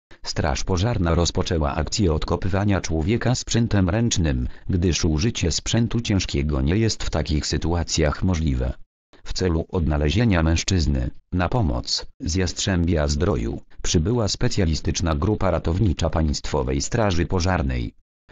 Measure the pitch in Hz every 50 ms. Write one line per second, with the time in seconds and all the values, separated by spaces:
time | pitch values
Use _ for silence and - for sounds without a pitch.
0 | _ _ - - - - - - - 76 67 - - - 95 85 98 120 - 87
1 | 85 82 80 82 85 - - 95 90 - 90 80 76 69 67 80 73 - - -
2 | 104 82 76 76 - - 87 85 - 85 92 95 104 101 98 85 - - 82 80
3 | 78 95 117 117 - 120 127 - - - - 117 117 107 - 101 92 87 90 113
4 | 120 113 - - 82 76 65 62 62 - - - - - 95 85 87 90 78 -
5 | - 82 78 73 78 - - - - 80 73 - - - - 117 117 - - 120
6 | 117 - 104 95 - - - 71 69 76 73 67 67 73 90 110 113 107 - -
7 | - - - 82 73 - 78 73 - - 82 73 - 80 87 85 - - - -
8 | 78 73 - - - 92 87 78 80 73 65 62 62 62 - - - _ _ _
9 | _ _ - - - - - - 92 90 80 80 - - - 92 76 76 76 73
10 | 76 76 76 107 123 117 92 85 80 80 80 80 - - 95 90 76 67 73 64
11 | 65 73 - - - - - 90 90 85 - 127 104 73 60 58 - - - -
12 | - - - - 87 82 82 95 92 90 - - - 101 95 87 85 85 87 78
13 | 73 73 73 73 80 98 - - 57 - - - - - - - - - - 87
14 | 78 98 120 120 107 95 - - - 117 - - 95 80 76 73 - - 73 -
15 | 95 80 80 73 82 104 104 - 101 92 85 80 - 82 80 98 117 92 78 -
16 | 87 90 - 82 80 76 69 - - - - 71 64 65 67 71 - - - 117
17 | 110 101 90 82 87 - 92 90 82 95 90 90 - 67 62 60 58 - - -
18 | _ _ _ _ _ _